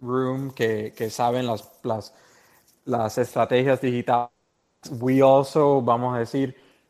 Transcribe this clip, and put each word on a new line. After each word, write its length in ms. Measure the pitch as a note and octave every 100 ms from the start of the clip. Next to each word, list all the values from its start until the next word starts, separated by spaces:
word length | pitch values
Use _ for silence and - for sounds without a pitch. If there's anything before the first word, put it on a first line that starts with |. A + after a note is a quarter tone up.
room 500 | A#2+ B2+ C3 C3 C3+
que, 400 | C3 A2+ G#2+ G#2+ -
que 120 | A2+
saben 340 | - A#2+ B2 B2
las, 340 | A2 - _
las, 300 | B2 A2 - _ _ _ _ _ _ _ -
las 320 | A#2+ A2 B2+
estrategias 600 | A#2+ - A2+ B2+ C3+ B2+
digitales, 480 | C3 A#2+ A#2 A#2+ A#2+ _ _ _ _ _ - B2+
we 200 | B2 C3+
also, 600 | C3+ C3+ C#3 D#3+ C#3+ C#3
vamos 340 | A#2+ A#2+ B2 B2
a 40 |
decir, 360 | A#2 C#3 C3+ - _ _ _